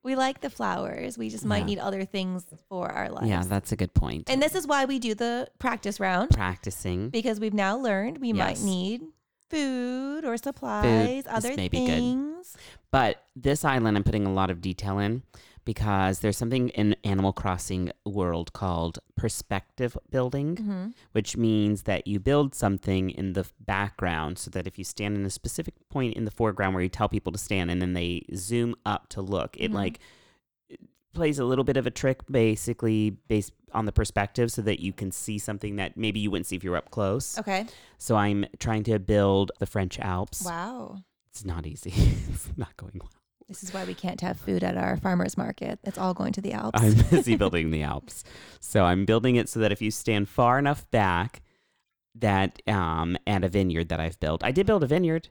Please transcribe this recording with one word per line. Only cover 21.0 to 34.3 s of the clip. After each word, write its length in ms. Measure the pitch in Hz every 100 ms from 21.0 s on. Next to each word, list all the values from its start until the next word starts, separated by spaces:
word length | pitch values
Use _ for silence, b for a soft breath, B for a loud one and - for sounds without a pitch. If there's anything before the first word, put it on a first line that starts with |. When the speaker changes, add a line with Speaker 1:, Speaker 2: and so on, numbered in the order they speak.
| B
Speaker 2:
which 260 | 113 104 -
means 460 | 113 107 104 104
that 240 | - 92 -
you 120 | 101
build 360 | 131 143 139
something 560 | - 104 98 - 92 92
in 220 | - 95
the 80 | 90
f-, 120 | 90 _
background 800 | - 98 104 - 90 82 78 90
so 100 | -
that 140 | 92
if 140 | 90 -
you 40 |
stand 320 | 92 - 104 104
in 60 |
a 40 | 98
specific 460 | - 117 - 165 _ _
point 260 | 143 123
in 100 | -
the 60 | 107
foreground 420 | - 110 98 95
where 80 | 92
you 60 | 92
tell 180 | - 107
people 240 | 104 -
to 60 | 95
stand 320 | - 98 87
and 100 | 90
then 140 | 90
they 320 | 90 87 87 -
zoom 380 | 95 95 120 117 - 107
up 200 | 101 _
to 120 | -
look, 340 | 95 95 - -
it, 60 |
Speaker 1:
Mm-hmm. 100 | 110
Speaker 2:
like, 240 | 104 95 - b b b b _ _ _
it 120 | - - _ _
plays 240 | - 160 143
a 80 |
little 180 | 123 131
bit 140 | 131 135
of 80 |
a 60 | 123
trick, 300 | - 135 131 -
basically 800 | 135 113 110 - 117 113 110 107 98 _
based 260 | 107 101 _ -
on 140 | -
the 60 | 107
perspective 600 | 107 107 - 101